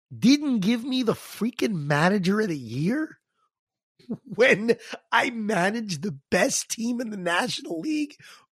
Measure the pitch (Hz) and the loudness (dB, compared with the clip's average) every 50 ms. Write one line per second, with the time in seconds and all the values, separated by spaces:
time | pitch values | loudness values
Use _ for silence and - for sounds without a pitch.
0 | _ _ 120 113 170 240 285 294 302 285 247 214 175 214 240 233 233 285 254 254 | _ _ -6 2 6 6 6 6 4 0 0 2 2 2 0 0 -2 -2 -2 0
1 | 240 220 175 - - - - - 208 247 - - 269 233 196 160 143 147 147 147 | 0 0 0 -2 -6 -14 -6 -4 -4 -4 -2 -2 -2 -2 -2 -2 0 0 2 4
2 | 165 185 208 208 170 185 202 214 214 185 160 139 120 107 117 135 156 190 254 311 | 4 4 4 2 2 2 2 2 0 -2 -4 -6 -6 -6 -4 -2 0 0 0 -2
3 | 311 311 - - _ _ _ _ _ _ _ _ _ _ _ _ _ _ _ _ | -4 -6 -10 -18 _ _ _ _ _ _ _ _ _ _ _ _ _ _ _ _
4 | - - 214 - _ - 185 202 247 262 233 180 220 233 226 - - - - - | -12 -12 -12 -12 _ -10 0 2 4 4 4 4 2 0 0 0 -2 -10 -14 -16
5 | - _ - 233 - 277 240 226 208 202 220 170 175 202 220 240 220 202 175 139 | -6 _ 0 2 2 2 -2 -4 -4 -2 0 2 2 0 0 -2 -4 -6 -6 -4
6 | 165 214 139 - - _ - 180 208 277 - - - - - 233 226 240 247 233 | -4 -6 -8 -8 -4 _ 2 2 2 2 0 -2 -4 -6 -6 -4 -4 -4 -4 -4
7 | 247 214 214 190 175 170 170 185 254 196 - - 277 302 - - - 311 302 302 | -6 -8 -8 -4 -2 0 0 0 0 -2 -4 -8 -8 -8 -8 -6 -4 -2 -2 -2
8 | 294 294 - - - - - - _ _ | -2 -4 -8 -16 -20 -20 -20 -20 _ _